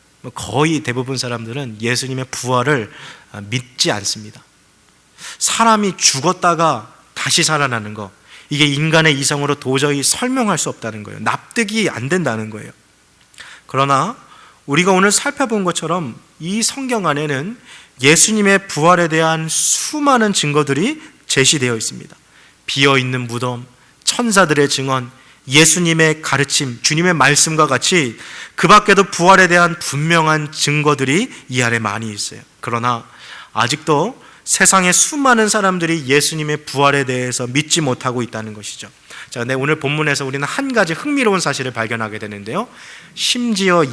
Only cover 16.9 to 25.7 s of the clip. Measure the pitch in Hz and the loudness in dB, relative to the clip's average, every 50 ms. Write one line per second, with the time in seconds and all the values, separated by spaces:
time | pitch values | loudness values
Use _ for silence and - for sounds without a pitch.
16.9 | 247 226 185 160 143 143 156 151 143 131 151 202 240 - - - - - - _ | -4 -2 0 -2 -2 -2 -2 -4 -4 -4 -6 -8 -10 -14 -18 -20 -20 -20 -20 _
17.9 | _ - 127 139 160 160 - - 220 214 202 196 196 190 196 - - 147 151 170 | _ 0 4 4 4 4 4 2 2 2 4 4 4 2 0 -2 -2 2 4 4
18.9 | 180 170 175 160 160 160 160 160 160 160 160 160 - - - - - - - - | 4 4 2 2 2 2 2 2 0 -2 -2 -4 -4 -2 -2 -2 -2 -2 -4 -4
19.9 | - 302 285 285 269 240 220 208 196 - - 147 143 151 147 131 139 135 185 269 | -4 0 2 2 4 4 2 2 0 0 -2 0 0 0 0 0 0 0 -2 -2
20.9 | 311 311 - - - _ _ - - 139 131 131 165 147 127 123 117 113 113 - | -4 -6 -12 -20 -20 _ _ -2 0 2 2 2 2 0 0 -2 -2 -4 -6 -8
21.9 | - - - - - - _ _ _ _ - _ _ _ _ - - 135 139 139 | -10 -12 -16 -18 -20 -20 _ _ _ _ -20 _ _ _ _ -6 0 2 4 4
22.9 | 135 131 127 127 131 127 123 117 117 120 127 123 123 120 123 - _ _ _ _ | 4 4 2 0 -4 -6 -6 -6 -6 -4 -4 -4 -6 -8 -12 -16 _ _ _ _
23.9 | _ _ _ - - - 240 233 202 196 185 147 151 147 143 143 - - 135 135 | _ _ _ -6 -4 -2 -2 2 2 2 2 4 4 2 2 2 0 -2 -2 -2
24.9 | 135 131 123 123 - - - - - _ _ 127 131 151 160 156 | -2 -4 -4 -8 -14 -20 -20 -20 -20 _ _ 2 4 4 6 6